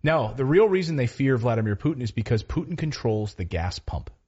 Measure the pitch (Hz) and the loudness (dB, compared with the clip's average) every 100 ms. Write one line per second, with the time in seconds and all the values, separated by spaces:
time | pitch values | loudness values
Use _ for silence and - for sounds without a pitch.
0 | 147 156 110 117 131 165 220 190 165 151 | 2 2 0 -2 4 6 6 4 0 0
1 | 120 - 135 131 120 113 107 101 151 139 | -2 0 2 2 2 0 0 0 -2 -2
2 | 117 - 107 113 - - 131 170 160 - | -4 -4 0 -2 0 -4 -4 -4 -4 -2
3 | 120 107 104 - 85 85 87 - - 73 | -2 -2 -4 -6 -6 -4 -4 -6 -8 -8
4 | - - | -10 -20